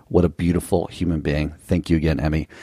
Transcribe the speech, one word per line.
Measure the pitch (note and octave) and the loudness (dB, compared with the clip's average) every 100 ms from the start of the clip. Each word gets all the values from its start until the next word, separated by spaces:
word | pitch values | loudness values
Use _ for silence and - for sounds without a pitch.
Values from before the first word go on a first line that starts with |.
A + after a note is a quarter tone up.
| - | 0
What | F2+ | 2
a | E2+ | 2
beautiful | - E2+ E2+ - F2+ - | 2 0 0 0 -2 -2
human | - F2+ D#2+ | -4 -2 0
being. | D2 D2 D2+ - | 0 -2 -2 -6
Thank | - F2+ - | -2 -2 2
you | D#2+ | 2
again, | D#2 C#2 | 2 0
Emmy. | D#2 D#2 - - | 0 -2 -4 -12